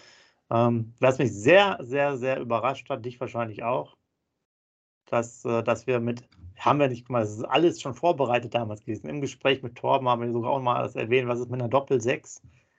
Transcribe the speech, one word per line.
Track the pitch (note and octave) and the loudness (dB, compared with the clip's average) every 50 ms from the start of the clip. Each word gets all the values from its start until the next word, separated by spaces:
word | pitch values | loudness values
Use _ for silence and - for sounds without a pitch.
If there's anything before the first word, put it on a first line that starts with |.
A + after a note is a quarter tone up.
| - - - _ _ _ _ _ _ _ - | -20 -20 -20 _ _ _ _ _ _ _ 0
Ähm, | A2+ A#2+ A#2+ A#2+ A#2 A2+ A2 - _ | 2 4 4 2 0 -2 -4 -4 _
was | - B2+ C3 - | 2 2 4 2
mich | D3 A2+ | 0 0
sehr, | G2 G2+ G2+ B2+ E3+ G3 G3+ G3 F#3+ - | -2 0 4 6 8 8 6 6 2 -2
sehr, | D3+ A#2 B2+ C#3+ C#3+ C#3+ C#3+ B2 | -6 -4 -2 0 0 0 -2 -2
sehr | A#2+ C3 C3+ C#3+ | -2 -2 -2 -4
überrascht | C#3 A#2+ A#2+ A2+ G#2+ B2+ C#3+ - - - | -2 -2 -2 0 0 0 -2 -4 -6 -8
hat, | C#3 B2+ A2 | -8 -6 -6
dich | B2 B2 - | -10 -8 -8
wahrscheinlich | C3 A#2 - A#2 A#2 A2 G#2 - A#2 | -8 -6 -4 -4 -4 -4 -6 -6 -4
auch, | A#2 B2+ C#3+ D3+ - _ _ _ _ _ _ _ _ _ _ _ _ _ _ _ _ _ _ _ _ _ _ _ | -2 -2 -2 -4 -8 _ _ _ _ _ _ _ _ _ _ _ _ _ _ _ _ _ _ _ _ _ _ _
dass, | _ - A#2+ A#2 A#2 - - - | _ -2 -2 -2 -2 -8 -8 -4
äh, | B2 A#2 A#2 A#2 | -2 -2 0 2
dass | A#2+ A#2 A2+ - - | 0 0 0 0 0
wir | B2+ B2 | 0 0
mit, | A#2 A#2+ A#2+ A#2+ - _ _ - - - - - | 0 -2 -4 -6 -10 _ _ -20 -20 -20 -18 -2
haben | - B2 C3 D3 | 2 2 4 4
wir | C#3+ C3+ | 4 2
nicht | B2 A2+ B2 - | 0 -4 -8 -4
gemacht, | B2+ A#2+ A2 | -2 -2 -2
das | G#2+ G#2 G#2+ | -2 -4 -8
ist | - | -6
alles | - - D3 E3 E3+ - - | 0 2 4 4 4 2 0
schon | - C#3+ B2 | -6 -10 -6
vorbereitet | - - F3 F3 C#3 C#3 A#2 A#2+ A#2+ B2 A#2 - | -2 0 0 2 2 0 0 0 0 -2 -2 -2
damals | A#2+ A#2 G#2+ G#2+ G#2+ | -4 -2 -4 -6 -10
gewesen. | - - A2 - - D3+ | -8 -8 -8 -8 -8 -8
Im | D3+ D3 | -6 -6
Gespräch | C#3 C3 - - - C3+ C#3 C3+ C3+ | -6 -6 -8 -2 0 0 0 0 -2
mit | A#2+ A#2+ | -8 -12
Torben | - - B2 C3+ C3+ C3 B2 | -6 0 2 2 2 4 2
haben | B2 A#2 | 0 0
wir | A#2+ A#2+ A#2 | 0 -2 -2
sogar | A#2+ A#2 C3+ | -2 -2 -2
auch | C#3+ C3+ | -2 0
mal | B2+ B2 B2 B2+ B2 | 0 0 0 0 -2
das | B2 B2 | -2 -4
erwähnt, | C3 B2 A2 A#2+ C3 B2+ A#2+ | -6 0 2 2 2 2 2
was | A#2+ A#2+ | -2 -4
ist | B2 A#2+ | -4 -4
mit | A#2+ B2+ | -6 -4
einer | B2 A2+ | -2 0
Doppel-Sechs? | B2 C3+ C#3 - C#3 B2+ G#2+ A#2+ C#3+ D#3 - - - - - - _ _ _ _ _ | 0 0 2 2 0 0 0 0 -2 -2 -6 -12 -20 -20 -20 -20 _ _ _ _ _